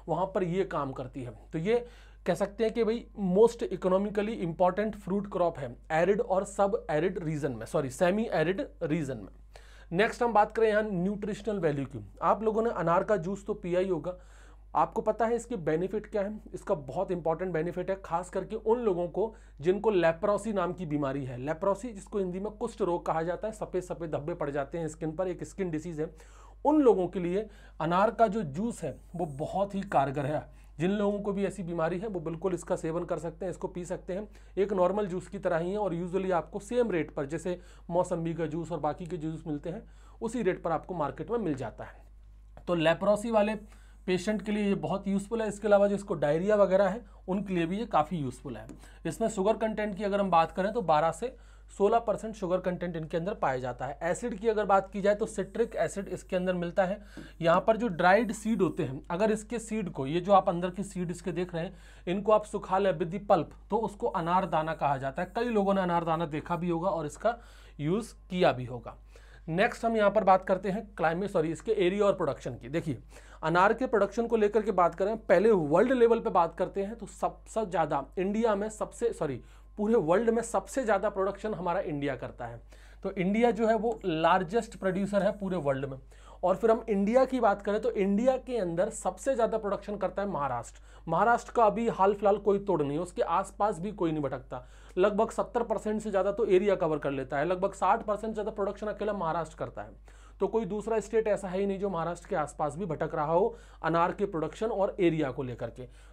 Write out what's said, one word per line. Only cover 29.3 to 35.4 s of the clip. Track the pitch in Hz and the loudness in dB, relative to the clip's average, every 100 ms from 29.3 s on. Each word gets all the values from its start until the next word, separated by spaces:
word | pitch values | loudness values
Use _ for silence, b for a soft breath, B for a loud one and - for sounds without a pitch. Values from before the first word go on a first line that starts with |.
| 135 156 190 202 196 | -4 -4 -2 -2 -2
ही | |
कारगर | - 156 139 139 135 | 0 2 2 0 -2
है। | 151 - b b - | -4 -6 b b -4
जिन | 170 | -2
लोगों | 208 202 208 | 0 0 0
को | 208 | -2
भी | 196 196 | -2 -2
ऐसी | 190 | -4
बीमारी | 170 170 165 180 | -6 -2 -2 -2
है | 220 | -4
वो | 180 | -6
बिल्कुल | 156 165 190 | -6 -4 -4
इसका | 170 - 175 | -4 -4 -4
सेवन | 160 165 | -2 -4
कर | 170 165 | -4 -6
सकते | 165 165 190 | -6 -8 -8
हैं, | |
इसको | 170 185 | -6 -8
पी | 175 175 | -8 -8
सकते | 175 - | -10 -8
हैं। | 185 214 b b - | -8 -8 b b -2
एक | 202 | -2
नॉर्मल | 202 180 202 202 | 2 2 2 -2
जूस | 180 - | -6 -8
की | |
तरह | 202 | -6